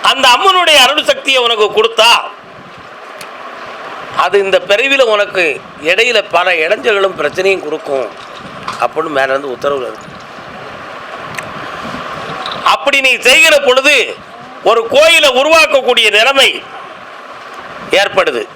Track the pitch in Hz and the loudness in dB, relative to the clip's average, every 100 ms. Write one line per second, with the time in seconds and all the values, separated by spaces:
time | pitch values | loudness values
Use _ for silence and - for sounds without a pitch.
0 | 196 254 262 240 392 370 339 294 254 302 | -2 2 4 4 4 4 4 4 4 2
1 | 285 269 285 262 233 226 208 208 226 226 | -2 -2 0 0 0 2 2 2 0 4
2 | 220 - - - - - - - - - | 4 4 0 -14 -20 -20 -20 -20 -20 -20
3 | - - - - - - - - - - | -18 -16 -16 -16 -16 -14 -14 -14 -14 -14
4 | - - 170 202 196 185 180 202 269 277 | -10 -2 2 2 4 2 2 2 2 4
5 | 240 208 202 190 165 131 - - 151 190 | 4 4 0 0 0 -2 -10 -8 -2 2
6 | 247 220 196 170 180 175 160 226 247 202 | 2 2 2 0 2 0 0 0 2 2
7 | 190 160 147 135 190 190 151 147 - 139 | 0 0 -4 0 0 0 -2 -8 -4 -4
8 | 113 - - - - - - - 120 151 | -4 -10 -16 -16 -16 -14 -12 -4 -2 -2
9 | 160 143 135 135 143 120 143 139 117 107 | -2 0 0 0 -4 -4 -2 -2 -4 -10
10 | - - - - - - - - - - | -16 -16 -16 -16 -16 -16 -16 -16 -16 -16
11 | - - - - - - - - - - | -14 -14 -12 -12 -12 -12 -12 -12 -12 -10
12 | - - 151 156 - - 170 196 277 277 | -10 -12 -10 -10 -10 -4 0 0 2 4
13 | 262 240 233 302 320 294 277 247 269 277 | 4 4 4 6 6 6 4 4 4 2
14 | 151 92 - - - - 185 226 226 269 | 0 -6 -14 -18 -18 -4 2 2 2 4
15 | 320 330 294 247 302 320 302 285 233 240 | 4 6 4 2 4 4 4 2 2 2
16 | 220 208 240 277 233 - - - - - | 2 4 2 4 2 0 -12 -16 -16 -18
17 | - - - - - - - - - 170 | -18 -18 -18 -18 -18 -16 -16 -14 0 2
18 | 196 190 160 123 104 | 2 2 0 -2 -6